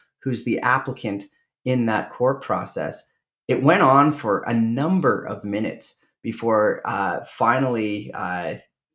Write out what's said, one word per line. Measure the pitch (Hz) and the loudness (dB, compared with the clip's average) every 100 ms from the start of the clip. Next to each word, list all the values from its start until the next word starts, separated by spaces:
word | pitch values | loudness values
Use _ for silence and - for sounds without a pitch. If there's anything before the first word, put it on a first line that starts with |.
| _ _ | _ _
who's | 135 113 | -6 -4
the | - - | -2 0
applicant | 120 131 - - 117 101 101 _ _ _ | 2 0 0 -6 -6 -6 -10 _ _ _
in | 127 127 | -2 0
that | 113 107 - | 2 0 -4
court | - 127 135 | -2 0 0
process. | - 92 90 - 76 - - _ _ _ - | -2 -4 -4 -6 -6 -8 -16 _ _ _ -4
It | 123 | 2
went | 135 175 | 4 6
on | 151 135 147 | 6 6 4
for | 143 110 98 | 2 -2 -2
a | - | 0
number | 117 113 120 156 185 143 101 | 0 2 0 0 2 2 0
of | 90 104 | -4 -8
minutes | 104 101 110 - - - _ _ | -6 -4 -4 -8 -16 -20 _ _
before, | 117 113 113 110 107 - | -10 -4 2 4 2 0
uh, | - 110 98 85 | -4 -2 -2 -4
finally, | - - 117 131 131 117 107 104 - | -8 0 2 2 0 0 -2 -4 -8
uh, | - 90 90 82 - - _ _ | -8 -6 -4 -6 -8 -12 _ _